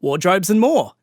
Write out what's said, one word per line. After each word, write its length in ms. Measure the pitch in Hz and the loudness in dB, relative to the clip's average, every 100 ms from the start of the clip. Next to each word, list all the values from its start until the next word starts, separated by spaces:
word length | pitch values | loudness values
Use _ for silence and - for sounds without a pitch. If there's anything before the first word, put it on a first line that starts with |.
Wardrobes 500 | 139 139 175 190 180 | -4 -2 0 0 0
and 100 | 214 | 0
more. 320 | 233 311 123 - | 2 0 -2 -8